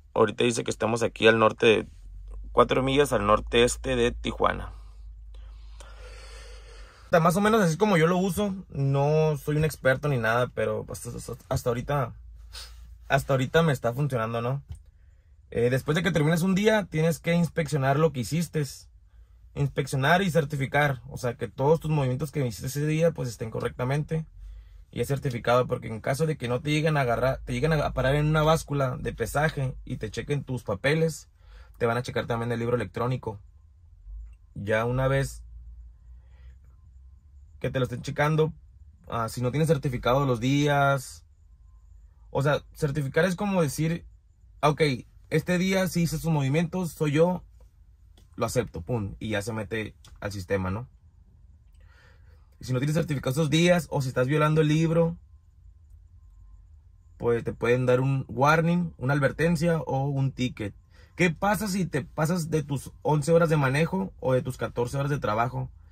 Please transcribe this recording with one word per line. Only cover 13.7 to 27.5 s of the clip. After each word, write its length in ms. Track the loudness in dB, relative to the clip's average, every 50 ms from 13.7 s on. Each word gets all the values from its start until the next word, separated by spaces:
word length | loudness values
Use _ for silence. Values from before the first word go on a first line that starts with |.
está 220 | 2 0 0 -2 -2
funcionando, 480 | -2 -2 -2 -2 -2 -2 -2 -2 -2
¿no? 220 | -2 -2 -4 -4 -6 -10 -16 -18 -18 -20 -20 -20 -20 -20 -20 -20 _ -20 -20 -20 -14 -6
Eh, 180 | -2 0 2 2
después 240 | 2 0 0 0 -2
de 80 | 0
que 100 | 0 0
termines 300 | 2 2 2 2 2 2
un 140 | 2 2 2
día, 320 | 4 4 4 4 2 2 0
tienes 300 | 0 0 2 2 0 0
que 160 | 0 0 2
inspeccionar 640 | 2 2 0 0 -2 -2 0 0 0 2 2 2 4
lo 120 | 2 2
que 100 | 2 -2
hiciste. 440 | -4 -2 -2 -2 -2 -2 -2 -4 -4 -4 -8 -14 -20 -20 -20 -20 -20 -20 -20 -20 -20 -20 -20 -20 -20 -10 -6
Inspeccionar 720 | -4 -4 -2 -2 -2 -4 -2 0 0 4 4 4 4 4
y 80 | 2
certificar. 720 | 2 2 0 0 -2 -4 -2 0 2 2 2 2 0 -4 -8 -14
O 120 | -10 -6
sea, 160 | -6 -6 -4
que 120 | -6 -8 -8
todos 320 | -4 0 2 4 4 4
tus 120 | 2 0
movimientos 400 | 0 0 0 0 -2 -2 -4 -4
que 120 | -4 -2 -2
hiciste 220 | -4 -4 -6 -6
ese 220 | -6 -4 -2 -2 0
día, 240 | 0 2 2 2
pues, 180 | 2 0 -6 -8
estén 220 | -8 -8 -8 -8
correctamente. 720 | -6 -6 -6 -6 -4 -4 -2 -2 -2 -2 -2 -2 -4 -4 -6 -6 -12 -18 -16 -16 -16 -16 -18 -20 -20 -20 -20 -10
Y 120 | -6 -4
es 60 | -2 -2
certificado, 600 | -2 -2 -2 -4 -4 -2 0 2 4 4 2 2
porque 220 | -2 -6 -6 -8
en 120 | -8 -6
caso 240 | -4 -4 -2 0 0
de 100 | -2 -2
que 120 | -2 -4 -4
no 140 | -4 -4
te 100 | -2 -2
lleguen 260 | 0 0 0 2 2 2
a 40 |
agarrar, 400 | 2 0 0 0 0 0 -2 -2 -4
te 80 | -6